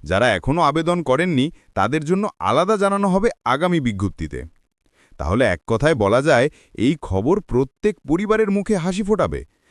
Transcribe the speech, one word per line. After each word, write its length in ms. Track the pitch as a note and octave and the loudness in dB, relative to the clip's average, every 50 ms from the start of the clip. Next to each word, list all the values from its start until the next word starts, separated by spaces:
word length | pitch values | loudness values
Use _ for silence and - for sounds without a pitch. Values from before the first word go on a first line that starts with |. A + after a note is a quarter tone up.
যারা 260 | - D2 F2+ G2 A#2 B2+ | -4 -2 0 2 2 2
এখনও 340 | G#2 F2+ - - C#3 F3 | 2 0 0 -2 0 2
আবেদন 360 | E3 C#3+ C#3+ D#3+ E3 E3 F3 F3 | 2 2 2 0 0 0 -2 -2
করেননি, 440 | D#3+ C3 B2+ C3+ F3 F#3 E3 B2+ C3 E3 - - _ _ _ | 0 0 0 0 2 0 0 0 0 -2 -4 -12 _ _ _
তাদের 280 | G2+ F#2+ G#2+ C3+ D#3 D3+ | -2 -2 0 0 -4 -2
জন্য 200 | C#3+ F3+ G3 G#3 F#2+ - _ | -2 -2 -2 -2 -6 -6 _
আলাদা 360 | - F#2+ A2+ C#3+ F3 F#3 A3 | -2 0 2 2 2 2 0
জানানো 300 | G3+ G3+ G3 G3 G3+ G3+ G3 | 0 0 0 0 0 0 2
হবে 200 | F3+ G3 G#3 A#3 - _ _ | 2 2 0 0 -4 _ _
আগামী 340 | A#2 B2 C#3 E3 F3+ F3 E3 | -2 -2 0 0 0 0 0
বিজ্ঞপ্তিতে। 600 | C3+ A#2+ G#2 F#2+ G2+ F#2+ E2 - D#2+ D2+ - B1+ B1 D#2 _ _ _ _ _ _ _ _ _ _ _ _ - - | 0 -2 -2 -2 -4 -4 -4 -6 -10 -8 -8 -10 -12 -12 _ _ _ _ _ _ _ _ _ _ _ _ -14 -8
তাহলে 240 | - D2 F#2 A#2 C3 | -4 -2 0 2 2
এক 140 | G#2+ F2+ - _ - | 2 0 -2 _ -4
কথায় 280 | A2+ A2 C3+ D3+ E3 B2 | -2 0 2 0 2 2
বলা 180 | G#2 G2 G#2+ B2+ | 2 2 2 2
যায়, 240 | C3+ D#3+ D3 A#2 B2+ D3+ _ - _ _ _ | 4 4 4 4 4 2 _ -8 _ _ _
এই 200 | - G2+ C3 E3 D3+ | -2 0 0 0 -2
খবর 360 | - - G2 F#2+ G2+ C3+ F#3+ G#3+ | -6 -4 -4 -2 0 0 0 0
প্রত্যেক 540 | - _ A#2+ B2 C#3 C3 _ _ - G#3 G#3+ _ _ - | -2 _ -2 -2 -2 -2 _ _ -4 -4 -4 _ _ -2
পরিবারের 420 | D3+ F3 G#3 G3 G#3+ A3 A3 G3+ | -2 -2 0 0 0 0 2 0
মুখে 240 | G3 G3+ F#3+ - G#3+ | 0 -2 0 0 -2
হাসি 260 | F#3 D#3+ F3+ F#3 F#3+ | 0 0 -2 -4 -4
ফোটাবে, 380 | A3 F#3 G#3+ F#3+ E3 F2 D2 C2+ - _ _ _ _ _ | -2 -2 0 0 0 -2 -2 -6 -10 _ _ _ _ _